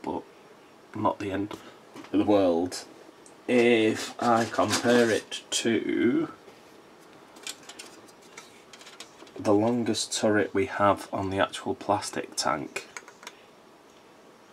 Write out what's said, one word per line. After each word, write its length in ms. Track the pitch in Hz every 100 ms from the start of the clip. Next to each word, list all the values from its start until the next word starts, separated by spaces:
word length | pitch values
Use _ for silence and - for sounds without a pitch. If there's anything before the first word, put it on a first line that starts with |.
but 180 | - 82 - - - - - - -
not 260 | 107 104 -
the 120 | 101
end 220 | 95 104 - - - - - -
of 80 | 95
the 60 | 101
world. 580 | 101 92 85 90 - - - - - - - -
If 760 | 123 120 117 110 110 - -
I 240 | 120 113 113
compare 640 | - 107 101 120 120 117
it 320 | 101 - - -
to 800 | - 120 113 - - 117 151 - - - - - - - - - - - - - - - - - - - - - - - - - - - - - - - -
the 140 | 107
longest 580 | 101 113 123 113 104 -
turret 400 | - 113 104 -
we 120 | 98 95
have 420 | - 101 92 -
on 160 | 104 98
the 100 | 98
actual 340 | 85 - -
plastic 640 | - - 101 - - - -
tank, 520 | - 73 67 - - - - - - - - - - - - - - - - - -